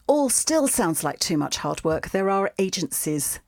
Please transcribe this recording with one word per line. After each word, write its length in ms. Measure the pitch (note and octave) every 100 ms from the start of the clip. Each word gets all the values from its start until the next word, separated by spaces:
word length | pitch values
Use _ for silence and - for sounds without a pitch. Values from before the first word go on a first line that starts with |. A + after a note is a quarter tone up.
| -
all 220 | D4 C4+
still 380 | - - D#4+ C#4
sounds 360 | - F#3 D#3
like 160 | D3+ -
too 180 | - D#3+
much 200 | C#3 -
hard 260 | D3+ D3+
work, 260 | E3 D#3+ -
there 220 | F#3+ G3
are 200 | G3 G3 -
agencies 800 | F#3+ F#3 E3+ - - D3+ - -